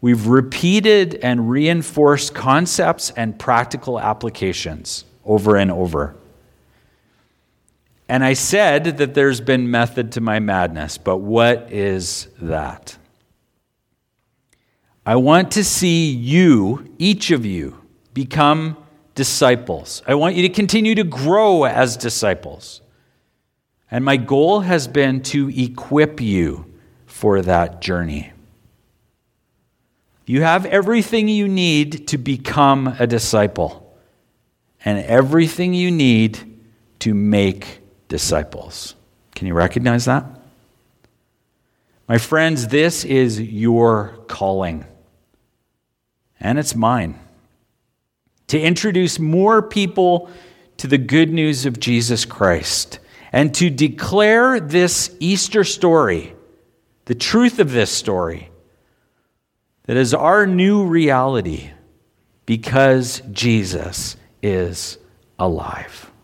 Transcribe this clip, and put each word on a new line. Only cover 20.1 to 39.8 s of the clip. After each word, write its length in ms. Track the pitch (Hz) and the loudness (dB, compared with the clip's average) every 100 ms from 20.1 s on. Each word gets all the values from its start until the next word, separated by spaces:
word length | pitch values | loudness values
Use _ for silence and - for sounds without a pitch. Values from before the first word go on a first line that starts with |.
| 139 | 0
want 180 | 165 | 0
you 80 | 180 | 0
to 60 | 180 | 0
continue 440 | 180 190 220 220 220 | 0 0 0 2 0
to 80 | |
grow 580 | 190 131 139 196 220 180 | -2 -2 0 2 4 4
as 340 | 135 117 127 117 | 2 -2 -6 -6
disciples. 840 | 120 - 107 90 - 69 - - _ _ _ _ _ _ _ _ _ _ _ | -6 -4 -2 -4 -8 -18 -20 -20 _ _ _ _ _ _ _ _ _ _ _
And 160 | 117 | -6
my 120 | 135 139 | -2 -2
goal 460 | 117 139 156 208 | 0 2 2 2
has 260 | 180 175 127 | 0 -2 -2
been 320 | 135 135 131 | 0 0 0
to 260 | 131 143 139 131 | -4 -4 -4 -2
equip 640 | 123 127 - 147 151 151 | -6 -6 -4 2 2 0
you 460 | 117 98 80 65 - - _ _ _ | -2 0 0 -4 -14 -20 _ _ _
for 340 | - 107 98 | -4 0 0
that 400 | 92 87 85 85 | 2 0 0 -4
journey. 520 | - 90 85 73 76 - _ _ _ _ _ _ _ _ _ _ _ _ _ _ _ _ _ _ - | -6 -4 -4 -8 -12 -20 _ _ _ _ _ _ _ _ _ _ _ _ _ _ _ _ _ _ -4
You 160 | 127 | 0
have 240 | 160 175 190 | 2 2 2
everything 640 | 196 190 233 220 226 214 | 0 2 0 0 0 0
you 180 | 214 202 | 0 0
need 600 | 190 175 151 147 151 - | 0 2 2 0 -4 -6
to 100 | 147 | -6
become 800 | 123 131 - - 139 135 131 127 | -4 -6 -4 2 4 4 0 -2
a 80 | 120 | 0
disciple 880 | 117 - 110 104 - 80 - - _ _ _ _ _ _ _ _ _ | 0 0 0 0 0 -6 -6 -20 _ _ _ _ _ _ _ _ _
and 140 | - 104 | -6 -4
everything 760 | - 120 135 160 165 165 180 | 0 2 4 4 2 0 -4
you 180 | 180 180 | -2 0
need 480 | 170 135 113 110 107 - - _ _ _ _ | 2 4 4 2 -2 -20 -20 _ _ _ _
to 160 | - | -4
make 680 | 107 104 104 98 92 - - _ _ _ | 0 2 2 2 -2 -12 -20 _ _ _
disciples. 880 | 73 - 78 76 - - - - - _ _ _ - | -8 -2 -2 -4 -12 -18 -16 -18 -20 _ _ _ -12
Can 100 | 95 | -4
you 80 | |
recognize 520 | 85 90 - | 0 0 0